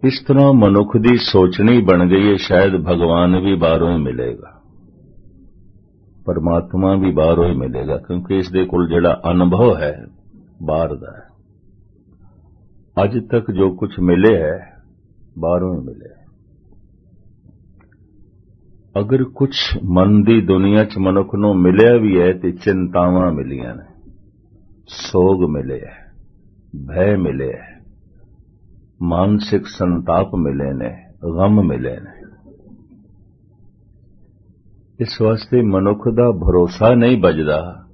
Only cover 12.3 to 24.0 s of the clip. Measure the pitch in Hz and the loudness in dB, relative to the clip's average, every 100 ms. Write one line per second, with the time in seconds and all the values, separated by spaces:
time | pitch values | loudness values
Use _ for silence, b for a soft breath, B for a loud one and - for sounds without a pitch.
12.3 | - _ _ _ _ _ - 101 120 - | -20 _ _ _ _ _ -2 -2 -2 -2
13.3 | 117 113 92 95 92 104 - 87 87 107 | -4 -2 0 0 0 -8 -2 0 4 4
14.3 | 95 76 92 - - _ _ _ _ - | 2 0 -6 -12 -20 _ _ _ _ -20
15.3 | 82 82 87 92 82 64 53 - - _ | -8 -2 -2 -2 -6 -10 -16 -20 -20 _
16.3 | _ _ _ _ - _ _ _ _ - | _ _ _ _ -20 _ _ _ _ -20
17.3 | _ _ _ _ _ _ _ _ _ - | _ _ _ _ _ _ _ _ _ -20
18.3 | _ _ _ _ - _ 98 104 131 127 | _ _ _ _ -20 _ -6 -2 0 -2
19.3 | - 135 - - - 95 90 98 104 104 | -2 -2 -2 -6 -6 -2 2 4 4 4
20.3 | 113 92 92 98 107 104 - 95 95 95 | 2 2 2 2 2 0 -2 0 0 -2
21.3 | 101 104 95 90 95 113 120 107 92 90 | -2 0 2 2 6 6 4 2 2 2
22.3 | 90 90 90 104 92 90 90 90 92 90 | 0 -6 -4 -2 -2 -2 0 2 2 0
23.3 | 76 65 67 60 60 - - | -2 -8 -10 -12 -14 -20 -20